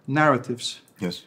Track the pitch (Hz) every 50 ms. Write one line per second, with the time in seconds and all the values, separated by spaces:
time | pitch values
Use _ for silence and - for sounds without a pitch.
0 | - - 135 151 151 147 139 135 135 - 120 120 - - - - _ _ _ -
1 | - 180 - - -